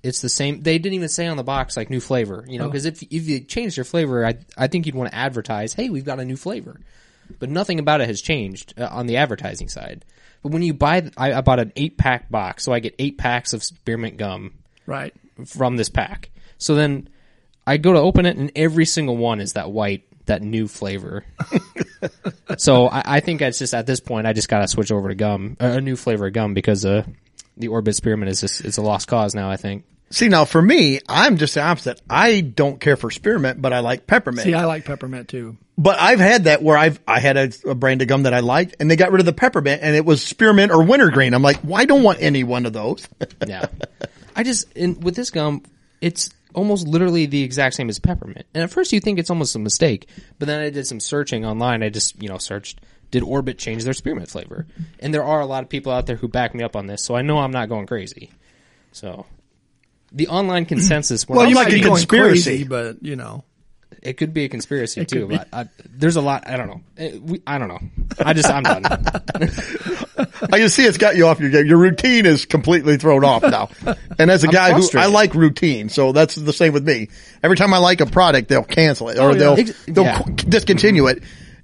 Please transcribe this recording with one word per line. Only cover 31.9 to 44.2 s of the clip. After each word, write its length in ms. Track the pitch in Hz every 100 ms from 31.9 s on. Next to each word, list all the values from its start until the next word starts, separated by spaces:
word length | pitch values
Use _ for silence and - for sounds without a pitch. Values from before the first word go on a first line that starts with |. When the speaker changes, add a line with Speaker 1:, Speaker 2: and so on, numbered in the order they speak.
| 120 -
Speaker 3:
I 320 | 127 226 214
don't 400 | 156 113 143 135
care 160 | 151 139
for 140 | 117
spearmint, 500 | - 208 226 135 127
but 120 | 131
I 60 | 123
like 260 | 120 123 -
peppermint. 380 | 240 - 120
Speaker 2:
See, 100 | 202
I 100 | 165
like 220 | 165 160 -
peppermint 420 | 147 131 127 120
too. 300 | 127 117 117 _ -
Speaker 3:
But 220 | 160 156
I've 180 | 180 247
had 240 | 185 240
that 180 | 165 151
where 160 | 151 151
I've, 200 | 160 151 -
I 140 | 113
had 160 | 135 135
a, 140 | 135 - -
a 80 |
brand 260 | 127 131 131
of 80 | 127
gum 140 | 139
that 100 | 135
I 80 | 123
liked, 360 | 120 139 180 -
and 100 | 151
they 60 | 165
got 160 | 180
rid 80 | 190
of 60 | 175
the 80 |
peppermint, 480 | - 254 185 139 143
and 120 | 151
it 100 | 151 156
was 160 | 147
spearmint 500 | - - 220 208 202
or 100 | 165
wintergreen. 520 | 165 269 208 135 131
I'm 80 | 123
like, 200 | 143 143
"Well, 160 | 151 196
I 60 |
don't 180 | 262 277
want 200 | 226 180
any 200 | 156 139
one 220 | 123 123
of 80 | 120
those." 340 | 110 107 160 -
<laughs> 340 | _ - - 107
Speaker 1:
Yeah. 200 | 92 - - - _ - _